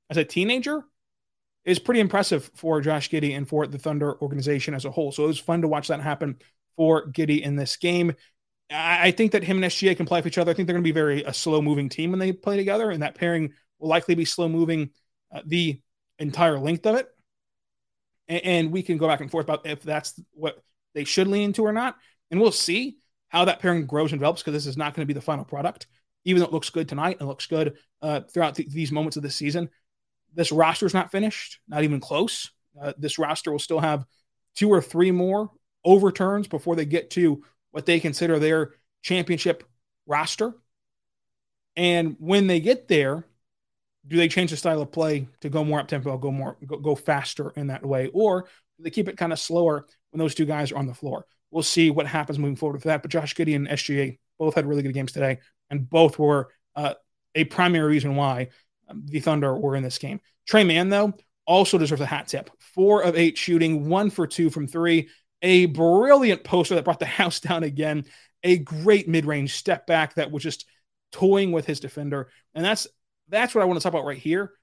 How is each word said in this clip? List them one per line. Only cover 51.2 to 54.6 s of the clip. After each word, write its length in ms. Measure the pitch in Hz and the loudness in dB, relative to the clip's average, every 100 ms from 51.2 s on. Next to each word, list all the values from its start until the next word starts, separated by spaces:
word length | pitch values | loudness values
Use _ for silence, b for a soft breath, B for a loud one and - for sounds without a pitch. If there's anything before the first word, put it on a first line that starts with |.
| - _ _ | -12 _ _
We'll 120 | 160 | -4
see 260 | 156 - 165 | 0 4 4
what 160 | 147 143 | 4 0
happens 320 | 160 143 147 | -4 -4 -2
moving 200 | 143 131 | -2 -2
forward 180 | 156 143 | -4 -4
with 80 | |
that. 180 | 160 151 | -2 -2
But 100 | 147 | -2
Josh 220 | 165 147 | -4 -4
Giddey 220 | - 160 147 | -2 0 0
and 120 | 139 | -2
S 140 | 143 | -4
G 200 | - 143 | -2 -2
A 180 | 139 123 _ - | -2 -6 _ -4
both 180 | 156 | -2
had 100 | 156 | 0